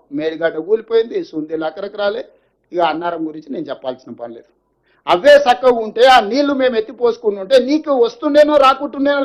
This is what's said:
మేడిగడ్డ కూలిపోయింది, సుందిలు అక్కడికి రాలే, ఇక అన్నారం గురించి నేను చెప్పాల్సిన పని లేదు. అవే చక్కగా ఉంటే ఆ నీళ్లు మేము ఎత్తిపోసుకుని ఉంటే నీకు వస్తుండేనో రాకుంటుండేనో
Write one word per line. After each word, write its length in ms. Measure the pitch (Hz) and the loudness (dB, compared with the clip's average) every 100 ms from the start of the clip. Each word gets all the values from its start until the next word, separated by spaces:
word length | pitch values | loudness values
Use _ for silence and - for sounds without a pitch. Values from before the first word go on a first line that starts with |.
| _ | _
మేడిగడ్డ 460 | 143 156 160 165 156 | -8 -6 -4 -4 -6
కూలిపోయింది, 680 | 165 220 214 226 226 214 | -4 -4 -2 -2 -2 -6
సుందిలు 420 | 165 160 156 160 160 | -8 -10 -8 -8 -8
అక్కడికి 320 | 175 196 202 | -8 -12 -6
రాలే, 260 | 202 220 - _ _ _ _ | -6 -6 -10 _ _ _ _
ఇక 60 | 165 | -4
అన్నారం 480 | 170 156 175 165 160 | -2 -2 -6 -6 -8
గురించి 220 | 156 156 | -12 -12
నేను 120 | 233 151 | -12 -10
చెప్పాల్సిన 440 | 127 131 120 - | -10 -10 -12 -14
పని 200 | 117 120 | -18 -16
లేదు. 160 | 113 - _ _ _ _ _ - | -18 -20 _ _ _ _ _ -2
అవే 260 | 175 277 285 247 | 2 6 6 6
చక్కగా 340 | 240 254 240 220 | 2 2 2 0
ఉంటే 180 | 214 254 254 | 2 6 6
ఆ 40 | |
నీళ్లు 340 | 202 254 285 | 4 0 0
మేము 220 | 269 254 226 | 0 0 -2
ఎత్తిపోసుకుని 640 | 220 247 240 226 220 202 | -4 -2 -2 -2 -4 -4
ఉంటే 180 | 190 269 | 0 2
నీకు 320 | 247 302 311 269 233 | 2 -2 0 0 0
వస్తుండేనో 520 | - 302 285 294 294 | -2 0 4 4 4
రాకుంటుండేనో 640 | 269 269 277 277 277 285 | 2 2 -4 -4 -2 -2